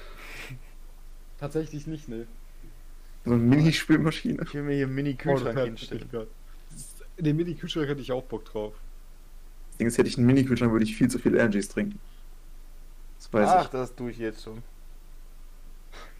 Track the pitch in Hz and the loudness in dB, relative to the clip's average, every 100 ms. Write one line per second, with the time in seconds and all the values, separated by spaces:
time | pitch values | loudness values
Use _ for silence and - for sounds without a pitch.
0 | - - - - - 127 - - - - | -16 -14 -14 -12 -12 -12 -14 -16 -16 -16
1 | - - - - 143 156 156 147 160 156 | -16 -16 -16 -10 -4 -4 -4 -6 -8 -8
2 | - 113 117 - - - - - - - | -8 -10 -10 -14 -16 -16 -16 -14 -16 -16
3 | - - - 120 120 143 156 - - 156 | -16 -6 2 6 8 8 8 6 6 6
4 | 160 - - - 170 143 143 143 135 131 | 6 0 -2 -2 -4 -4 0 2 2 0
5 | 143 131 143 135 123 135 120 110 - - | 0 0 2 2 2 0 -2 -4 -8 -8
6 | - 117 110 - - - - - - - | -8 -8 -8 -12 -16 -16 -14 -14 -14 -14
7 | - - 151 156 175 160 175 165 143 135 | -14 0 2 4 2 -2 -4 0 0 -2
8 | 120 127 - 110 - 107 107 - - - | -2 -4 -4 -8 -6 -6 -6 -8 -14 -14
9 | - - - - - - - - 117 143 | -16 -18 -18 -16 -16 -16 -12 0 2 4
10 | - 127 120 135 131 117 117 110 110 - | 4 6 8 8 6 4 6 6 4 4
11 | 123 123 120 - 214 202 196 214 208 - | 4 4 4 6 6 4 0 -2 -2 -4
12 | - - - - - - - - - - | -12 -16 -16 -16 -16 -16 -16 -16 -16 -16
13 | - - - 113 104 180 139 127 127 - | -16 -16 -2 4 6 6 4 -2 -6 -6
14 | 120 113 110 - 110 110 - - - - | -8 -4 -6 -6 -10 -12 -14 -14 -16 -16
15 | - - - - - - - - - - | -16 -16 -16 -16 -16 -16 -16 -16 -16 -14
16 | - | -14